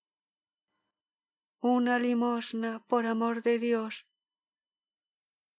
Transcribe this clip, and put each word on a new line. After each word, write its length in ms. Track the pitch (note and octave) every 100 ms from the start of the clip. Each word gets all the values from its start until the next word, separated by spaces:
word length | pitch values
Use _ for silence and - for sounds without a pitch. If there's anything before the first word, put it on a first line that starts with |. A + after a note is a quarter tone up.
| _ _ _ _ _ _ _ _ _ _ _ _ _ _ _ _
"Una 400 | A#3+ B3 A#3+ B3
limosna, 840 | B3 A#3+ A#3+ A#3 A#3 A3+ A3+ A3+ -
por 180 | A#3+ A3+
amor 380 | A3+ A3+ A#3
de 160 | A#3 A#3
Dios", 480 | A#3+ A#3 A3 - - _ _ _ _ _ _ _ _ _ _ _ _ _ _